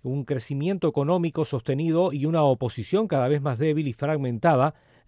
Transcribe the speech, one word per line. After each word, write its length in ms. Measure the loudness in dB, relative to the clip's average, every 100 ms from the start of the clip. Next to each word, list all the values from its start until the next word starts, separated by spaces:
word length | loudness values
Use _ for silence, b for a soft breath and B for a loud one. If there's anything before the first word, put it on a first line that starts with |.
un 220 | -6 -6
crecimiento 640 | -4 -6 -4 -4 -2 0 0
económico 580 | 0 0 0 0 -2 -4
sostenido 640 | -4 -2 -2 0 2 0
y 140 | 0 0
una 160 | 4
oposición 640 | 4 2 -2 -6 -2 0 0
cada 200 | 0 2
vez 120 | 0
más 180 | 0 0
débil 300 | 0 0 -2
y 60 |
fragmentada, 800 | -4 -2 -2 -2 0 2 4 2 b b b